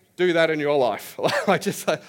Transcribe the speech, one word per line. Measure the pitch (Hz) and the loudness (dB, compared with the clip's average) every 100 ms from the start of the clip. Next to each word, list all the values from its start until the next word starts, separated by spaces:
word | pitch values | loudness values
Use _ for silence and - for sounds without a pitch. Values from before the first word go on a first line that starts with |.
| _ - | _ -2
do | 180 | 0
that | 165 160 | 2 2
in | 156 | 0
your | 147 147 | 0 2
life." | 120 98 - - - | 2 -2 -10 -4 -2
<laughs> | 571 202 | 0 0
Like, | 175 | 0
just, | 202 - - | -2 -6 -4
uh, | 156 | -4